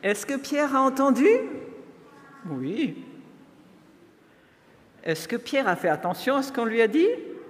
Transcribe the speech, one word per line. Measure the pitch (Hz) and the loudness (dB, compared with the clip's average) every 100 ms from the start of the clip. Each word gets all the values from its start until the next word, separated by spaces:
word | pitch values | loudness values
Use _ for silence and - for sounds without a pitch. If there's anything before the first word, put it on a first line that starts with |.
Est-ce | 196 208 - | 0 -2 -4
que | 277 | -6
Pierre | - 285 294 262 | -2 -2 2 2
a | |
entendu ? | 269 269 277 240 320 480 - - - - - - - - - - 180 | 2 4 4 6 6 6 2 -10 -14 -18 -20 -20 -20 -20 -20 -16 -10
Oui. | 135 131 220 254 - - - - - - - - - _ _ - _ _ _ _ _ _ - _ - | -6 -4 -2 -2 -4 -16 -20 -20 -20 -20 -20 -20 -20 _ _ -20 _ _ _ _ _ _ -20 _ -12
Est-ce | - 160 - | -6 -6 -4
que | 233 | -8
Pierre | - 277 233 | -2 0 0
a | 175 | 0
fait | 180 | 0
attention | 247 269 - - 277 | 0 -2 -2 0 0
à | |
ce | 269 | 0
qu'on | - 233 | -2 0
lui | 226 | 2
a | 226 | 2
dit ? | 269 392 494 - - | 4 2 2 -8 -14